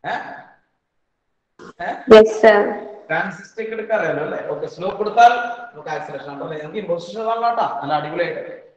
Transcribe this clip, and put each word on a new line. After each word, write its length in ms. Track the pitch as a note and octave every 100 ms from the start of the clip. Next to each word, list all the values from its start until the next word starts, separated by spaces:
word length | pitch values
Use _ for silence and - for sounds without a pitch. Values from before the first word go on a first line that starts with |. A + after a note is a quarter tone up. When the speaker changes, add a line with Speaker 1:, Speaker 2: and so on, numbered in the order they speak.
| D#3+
Speaker 1:
ഏ? 80 | A#3+ - - - _ _ _ _ _ _ _ _ _ _ _ - -
ഏ? 320 | F3+ - - A3
Speaker 2:
യെസ് 260 | G#3+ -
സർ. 200 | A3+ G#3 A3 G#3+ - - -
Speaker 1:
ട്രാൻസിസ്റ്റർ 560 | D#3+ F#3+ E3 - -
ഒക്കെ 100 | A3
എടുക്കാൻ 280 | A3 - F3
അറിയാലോ 240 | E3 C#3+
അല്ലേ? 240 | D3+ - -
ഓക്കെ, 180 | - -
സ്ലോപ്പ് 340 | - F#3 G3+
എടുത്താൽ 320 | G#3 A#3 A#3+ A#3+ A#3+ - -
നമുക്ക് 140 | D3+ D3+
ആക്സിലറേഷൻ 420 | D3 - F3+ D3
ആണ്. 140 | C#3
അല്ലേ? 140 | D#3+ D#3
നമുക്ക് 160 | D3+ G#3+
ഇമ്പോസിഷൻ 420 | F3 E3+ - G#3
ആണ് 240 | A3 A#3
കേട്ടോ. 360 | A#3 A#3 F#3+ -
നല്ല 120 | C#3+
അടിപൊളിയായിട്ട്. 800 | D3+ D3+ E3 D#3+ - - - -